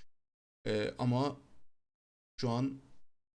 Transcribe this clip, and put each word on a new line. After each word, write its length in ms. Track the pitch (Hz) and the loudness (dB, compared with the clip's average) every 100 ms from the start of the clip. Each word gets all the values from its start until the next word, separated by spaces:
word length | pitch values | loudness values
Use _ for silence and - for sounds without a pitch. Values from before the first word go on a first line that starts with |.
| - - _ _ _ _ 107 | -16 -20 _ _ _ _ -2
Ee, 260 | 107 104 - | 0 0 0
ama 400 | 123 123 143 131 - - - - _ _ _ _ _ - | 2 4 2 -2 -14 -18 -18 -20 _ _ _ _ _ -2
şu 80 | 123 | 0
an, 300 | 117 135 135 - - - - _ | 2 2 -2 -14 -16 -16 -18 _